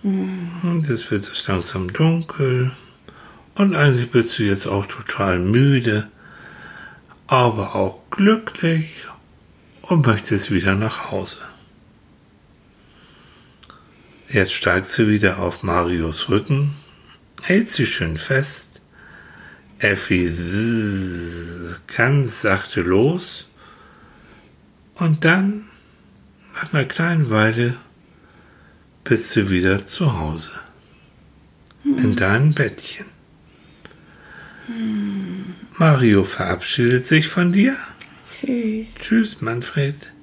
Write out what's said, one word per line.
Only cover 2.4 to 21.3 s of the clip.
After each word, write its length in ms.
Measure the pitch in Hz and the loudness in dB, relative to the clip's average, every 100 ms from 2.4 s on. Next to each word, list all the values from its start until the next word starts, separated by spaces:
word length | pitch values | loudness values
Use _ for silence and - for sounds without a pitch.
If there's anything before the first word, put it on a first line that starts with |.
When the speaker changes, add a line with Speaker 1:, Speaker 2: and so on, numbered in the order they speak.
| 135 127 127 - - _ - - - - - | 0 2 0 -4 -20 _ -20 -20 -20 -20 -14
Speaker 2:
Und 200 | - 196 | 0 0
eigentlich 360 | 160 147 123 120 | 4 4 4 2
bist 280 | 127 113 - | 2 2 0
du 60 | |
jetzt 220 | 101 98 - | 0 0 -2
auch 200 | 101 95 | -4 -4
total 520 | - - - 98 90 | -10 -10 -2 0 0
müde, 720 | 90 117 139 135 117 104 104 - - - - - - - - - _ - - | 2 4 4 4 2 -2 -4 -14 -20 -20 -20 -20 -20 -20 -20 -20 _ -20 -2
aber 480 | 135 123 107 95 | 2 2 0 -4
auch 260 | 101 92 - - | -2 -2 -4 -12
glücklich 800 | - 202 226 - - 165 165 156 - - - _ _ _ _ _ - | 2 4 4 -2 -4 0 0 -2 -10 -18 -20 _ _ _ _ _ -20
und 240 | - 170 123 | 0 4 4
möchtest 440 | 101 - 101 - | 2 0 -2 0
wieder 240 | 95 95 | 0 2
nach 360 | 98 110 - - | 0 0 -4 -6
Hause. 280 | 98 92 - - - - _ _ _ _ _ _ _ _ _ _ _ _ - - - - - - _ - - _ _ - - - | -6 -6 -10 -16 -20 -20 _ _ _ _ _ _ _ _ _ _ _ _ -20 -20 -20 -20 -20 -20 _ -20 -20 _ _ -20 -20 -2
Jetzt 220 | 117 92 | 2 2
steigst 440 | - - 90 95 - | 0 2 0 0 2
du 100 | 107 | 4
wieder 300 | 107 101 87 | 4 2 2
auf 220 | 87 - | -4 -4
Marios 680 | 95 87 87 87 82 80 - | 0 0 0 0 -2 -4 0
Rücken, 420 | 101 - 139 143 143 - - - - _ - | 0 2 0 0 -4 -18 -20 -20 -20 _ -14
hält 280 | - 190 226 | 0 2 2
sie 160 | - 117 | -2 -2
schön 300 | - 82 78 | -2 -4 -4
fest. 640 | - 135 143 - - - _ - - - - - - - - - | -2 -2 0 -4 -6 -20 _ -20 -20 -20 -20 -20 -20 -20 -20 -2
Effi 480 | 104 95 - 90 87 | -2 0 0 0 0
zzz, 1500 | 82 85 98 113 117 104 98 92 87 85 | -2 -4 -4 -2 -2 -2 -4 -6 -8 -8